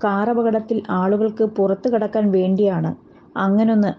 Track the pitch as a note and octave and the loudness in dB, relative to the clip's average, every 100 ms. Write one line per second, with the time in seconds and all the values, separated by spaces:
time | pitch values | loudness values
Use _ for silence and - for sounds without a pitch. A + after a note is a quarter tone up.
0 | G#3 G3 A3+ A#3+ A3+ A3 A3 A3 G#3+ F#3 | -2 0 0 0 0 -2 -2 -4 -2 -2
1 | F#3+ G#3 A3 A3 G#3+ G#3+ G3 G3 B3+ A3+ | 0 0 -2 0 -2 0 0 0 -2 -2
2 | G#3+ A3 G#3 F#3 F#3 F#3+ G3+ E3+ D#3+ - | 0 0 2 2 2 2 2 0 -4 -6
3 | - - - - G3 G#3 A3 G#3+ G3+ | -16 -20 -12 -4 0 2 2 2 0